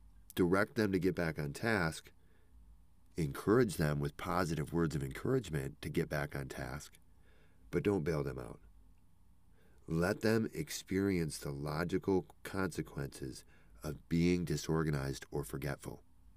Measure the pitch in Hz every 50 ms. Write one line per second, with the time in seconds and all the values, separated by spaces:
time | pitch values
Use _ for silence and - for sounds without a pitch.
0 | - - - - - - - - 92 85 92 98 107 - - - 107 101 95 92
1 | 82 95 82 - 85 80 80 82 76 71 71 - - 113 110 98 85 80 80 -
2 | - - - - - - - - - - - - - - - - - - - -
3 | - - - - 80 69 69 - - 95 107 127 123 190 - - 80 73 73 73
4 | 71 73 - - - 90 87 90 92 80 82 76 73 - - 85 85 78 71 73
5 | 69 67 67 - - 117 131 131 - - 78 71 65 67 - - - 80 73 85
6 | 78 - 76 73 73 76 - 71 69 67 - - 67 64 65 76 - - - -
7 | - - - - - - - - - - - - - - - 87 69 104 101 92
8 | 73 87 80 73 69 67 64 64 62 57 - - - - - - - - - -
9 | - - - - - - - - - - - - - - - - - - 80 82
10 | 87 92 107 - - 110 113 113 110 - - 78 78 - - - - - 92 95
11 | 98 101 95 87 82 76 - - - 76 69 69 71 73 78 87 90 82 92 90
12 | - 98 95 92 - - - - - - - 95 95 85 - - 76 - - 71
13 | 69 67 - - 69 65 64 - - - - - - - - - - 78 73 -
14 | - - 85 82 85 87 90 90 87 - 78 71 - - 80 80 80 78 73 69
15 | 67 69 67 - - - - 73 71 - - 69 69 71 69 - - - - -
16 | - - - - - - -